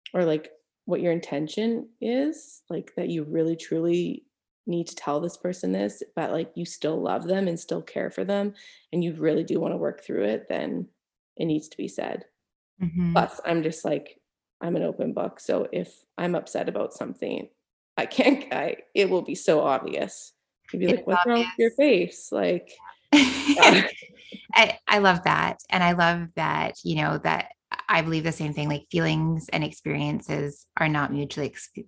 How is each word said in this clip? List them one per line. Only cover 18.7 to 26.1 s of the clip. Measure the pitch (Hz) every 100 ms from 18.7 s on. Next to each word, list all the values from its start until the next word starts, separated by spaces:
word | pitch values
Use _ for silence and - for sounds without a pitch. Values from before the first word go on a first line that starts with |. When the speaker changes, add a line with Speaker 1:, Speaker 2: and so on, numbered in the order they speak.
| - -
Speaker 1:
it | - 190
will | 185
be | -
so | - - 151
obvious. | 151 135 78 71 - - - _ _ _ -
You'd | 175
be | 180
like, | -
Speaker 2:
It's | -
Speaker 1:
"What's | 180 240
wrong | 233
with | 185 202
your | 226
Speaker 2:
obvious. | 226
Speaker 1:
face?" | 285 185 180 - -
Like, | - 180 175 - - -
Speaker 2:
<laughs> | - _
Speaker 1:
uh, | 294 254 - 285 277 311 190 - - - - - - -
Speaker 2:
I, | - 220 - -
I | 208
love | 196 175
that. | 160 151 170 - -
And | 190
I | 175
love | 175 170